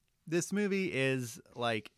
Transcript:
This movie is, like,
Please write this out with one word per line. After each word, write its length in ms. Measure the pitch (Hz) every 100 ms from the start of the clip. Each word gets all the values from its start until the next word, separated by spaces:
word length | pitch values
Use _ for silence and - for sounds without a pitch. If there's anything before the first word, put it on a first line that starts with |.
| _ _ -
This 260 | 170 -
movie 400 | 196 202 196 185
is, 480 | 131 135 131 120 - - 127
like, 360 | 117 110 -